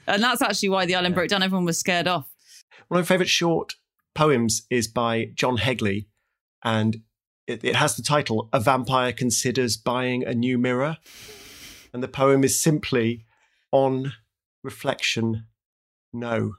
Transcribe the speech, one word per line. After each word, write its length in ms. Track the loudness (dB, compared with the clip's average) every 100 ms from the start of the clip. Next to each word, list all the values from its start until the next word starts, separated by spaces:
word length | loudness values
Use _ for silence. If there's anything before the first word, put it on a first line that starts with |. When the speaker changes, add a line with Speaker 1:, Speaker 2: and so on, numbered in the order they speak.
| -2
Speaker 1:
And 160 | 2
that's 180 | 2 2
actually 280 | 0 0 0
why 160 | 0 2
the 80 |
island 180 | 0 0
Speaker 2:
Yeah. 40 | 0
Speaker 1:
broke 120 | 0
down. 140 | 2
Everyone 240 | 2 2 0
was 120 | 0
scared 280 | 0 0 0
off. 180 | -2 -6 -20 _ -20 _ -18 -2
Speaker 3:
One 120 | 0
of 40 |
my 40 | 2
favourite 200 | 2 2
short 460 | 0 2 0 -2 -12 _ _ _
poems 480 | 2 4 4 2 -2 -2
is 160 | -2 -2
by 420 | -2 0 0 -4
John 240 | -2 0 0
Hegley, 480 | 0 0 -2 -2 -6 _ _ _ _ _
and 400 | -2 0 0 -2 -10 _ _ _ -10
it, 160 | -6
it 120 | -2 0
has 200 | 0 -2
the 60 |
title, 460 | -2 0 0 -4 0
"A 80 | 0
Vampire 520 | 2 2 2 0 0
Considers 640 | -2 -2 -2 -2 0 -2 -2
Buying 480 | -2 -2 -2 -4
a 80 | -4
New 220 | -2 0 0
Mirror." 400 | 0 0 -2 -6 -14 -20 -20 -20 -20 -20 -20 -20 -14
And 100 | -10
the 60 | -6
poem 360 | 2 4 4
is 140 | 2 2
simply, 640 | 2 0 0 0 0 -2 -10 _ _ _ 0
"On 420 | 2 2 0 -6 -12 _ _ _ _
reflection, 840 | -14 -8 -6 -4 -4 -2 -2 -4 -10 _ _ _ _ _ _
no." 400 | -8 -4 -2 -4